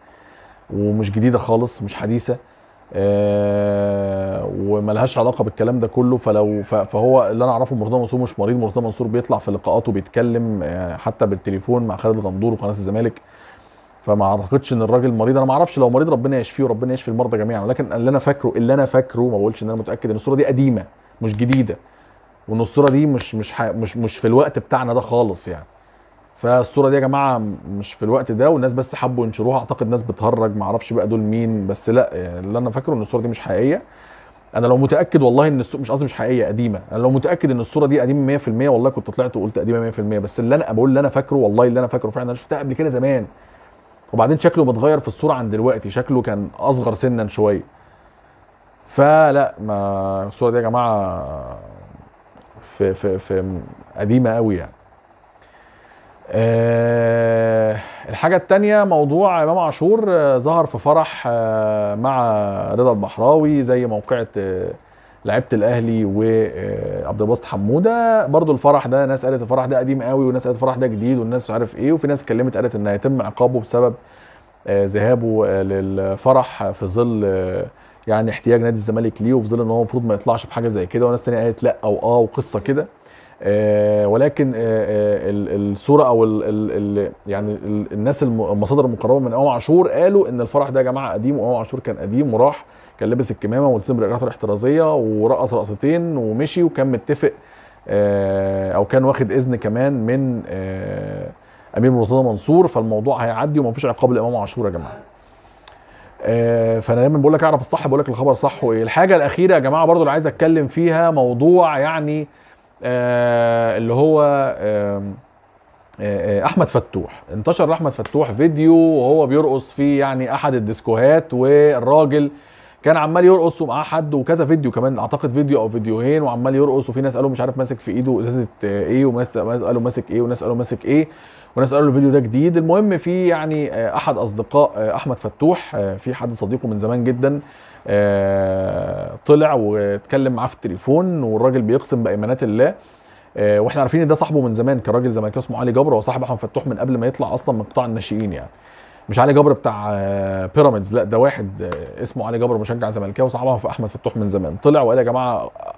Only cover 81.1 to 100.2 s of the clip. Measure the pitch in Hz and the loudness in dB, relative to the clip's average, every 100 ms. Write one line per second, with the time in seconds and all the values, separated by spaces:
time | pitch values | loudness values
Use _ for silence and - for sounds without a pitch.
81.1 | 120 - 120 117 110 120 - 107 98 117 | 0 -2 -2 -2 -2 -2 -2 -2 0 2
82.1 | 120 110 - - 107 101 139 - _ _ | 2 2 -2 -6 -4 -2 -2 -4 _ _
83.1 | - - - 98 104 107 104 104 104 104 | -20 -20 -6 -2 0 2 2 2 2 2
84.1 | 110 147 - 139 113 113 110 104 104 104 | 2 2 2 -2 -2 -2 0 0 0 0
85.1 | 104 98 104 101 101 101 101 - 147 131 | 0 -2 -4 -2 -2 -2 -2 4 4 6
86.1 | 117 110 107 - 107 107 101 101 101 98 | 4 2 2 -2 -2 -2 -2 -2 -2 -4
87.1 | - - 98 104 104 98 104 - 104 117 | -6 -8 -6 -4 -6 -4 -6 -4 -2 -2
88.1 | 139 131 113 101 104 104 143 131 110 113 | 0 0 0 -2 -2 0 2 2 0 2
89.1 | 135 127 117 139 120 131 170 - 143 180 | 2 2 0 0 0 4 4 4 2 4
90.1 | 202 190 123 117 147 139 131 127 131 135 | 4 2 -2 -2 0 0 0 0 -2 -4
91.1 | 120 123 143 117 123 110 127 123 104 101 | -2 -2 0 0 -2 -4 -6 -6 -6 -2
92.1 | 117 147 110 196 - - - - - 107 | 0 0 2 2 0 -10 -20 -20 -6 -2
93.1 | 120 123 110 104 120 143 117 117 123 101 | 0 -2 -4 -4 0 2 0 -2 -2 0
94.1 | 117 123 - 107 101 123 156 156 151 110 | -2 -4 -4 -4 0 2 2 2 2 0
95.1 | 107 110 - 127 117 104 104 143 170 170 | 0 2 2 0 -2 -4 -4 0 0 -2
96.1 | 143 113 110 147 185 170 156 135 120 - | -4 -2 -2 -2 0 0 2 0 -2 -2
97.1 | 147 139 - - - - - - 101 104 | -2 -2 -2 -12 -20 -20 -20 -4 0 2
98.1 | 101 98 98 98 95 95 95 104 131 131 | 0 0 -2 -2 -2 -2 -2 0 2 2
99.1 | 135 113 135 127 120 107 113 139 135 110 | 0 0 0 0 -2 -2 -2 0 0 -2
100.1 | 135 | 0